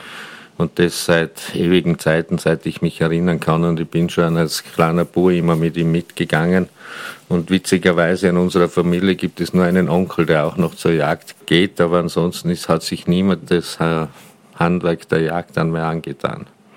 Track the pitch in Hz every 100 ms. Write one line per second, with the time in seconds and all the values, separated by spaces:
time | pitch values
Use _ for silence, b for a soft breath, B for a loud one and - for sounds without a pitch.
0 | B B B B B - 85 - 87 -
1 | - 85 80 - - - 87 90 85 82
2 | 80 80 85 87 80 80 82 - 85 -
3 | 80 82 90 82 - 80 85 82 80 82
4 | 87 - 85 82 80 - - - 82 87
5 | 85 87 92 87 85 82 82 85 82 82
6 | - - 85 78 85 92 90 B B B
7 | B B - 90 82 92 - - 95 85
8 | 85 92 95 87 90 87 85 - 87 87
9 | 95 90 92 - 85 90 90 92 85 87
10 | 92 - 78 78 78 87 82 - 87 82
11 | 76 85 - - - 82 95 - 87 87
12 | 85 - 87 - 82 87 - 82 - 87
13 | - 90 95 92 - 87 - - 82 80
14 | 78 B B B _ - 85 90 85 82
15 | - 80 80 87 - - 80 82 80 82
16 | 73 69 - - - _ _